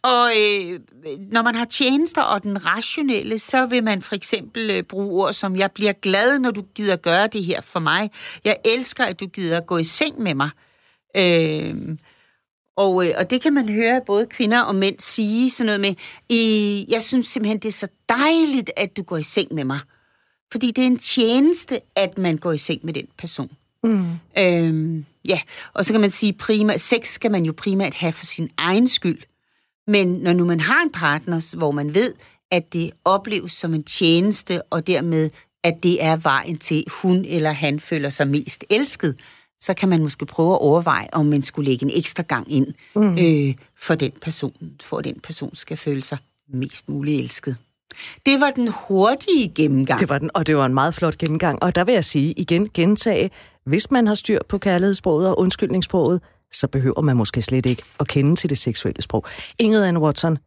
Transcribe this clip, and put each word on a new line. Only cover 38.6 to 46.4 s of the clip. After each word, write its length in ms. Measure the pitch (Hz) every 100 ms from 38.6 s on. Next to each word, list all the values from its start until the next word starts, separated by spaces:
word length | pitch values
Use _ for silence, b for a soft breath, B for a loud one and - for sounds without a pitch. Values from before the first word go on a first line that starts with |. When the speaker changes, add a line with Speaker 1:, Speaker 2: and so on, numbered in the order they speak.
| -
Speaker 1:
elsket, 460 | 214 277 - 165 127 b b b _
så 140 | -
kan 140 | 185 190
man 140 | 165
måske 240 | 151 - 151
prøve 260 | - 165
at 40 | 185
overveje, 460 | 143 160 165 139 -
om 140 | 160 147
man 160 | 147
skulle 280 | 135 - 139
lægge 140 | 127 139
en 60 | 175
ekstra 240 | 165 -
gang 300 | 165 127 -
ind, 140 | 143 135 - b 208
Speaker 2:
Mm. 220 | 214 175
Speaker 1:
øh, 360 | 170 151 139 131 b _
for 140 | -
den 180 | 165 135 -
person, 300 | 165 160 143 - 165 143
for 160 | - -
at 60 |
den 160 | - -
person 340 | - 160 -
skal 220 | - - 156
føle 260 | - 139
sig 160 | - 143 _ _